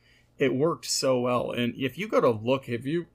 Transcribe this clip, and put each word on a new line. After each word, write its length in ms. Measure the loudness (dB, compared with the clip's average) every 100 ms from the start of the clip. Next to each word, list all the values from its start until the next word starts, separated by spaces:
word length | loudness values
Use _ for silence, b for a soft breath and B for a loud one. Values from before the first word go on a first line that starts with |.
| b b b -2
It 160 | 0 2
worked 300 | 0 0 -4
so 320 | -2 2 2
well. 320 | 2 0 0
And 240 | -2 -2 -2
if 220 | -4 -4
you 80 | -2
go 120 | 2
to 100 | 4
look, 340 | 2 0 -2 -2
have 220 | -6 -4
you 180 | -4 -6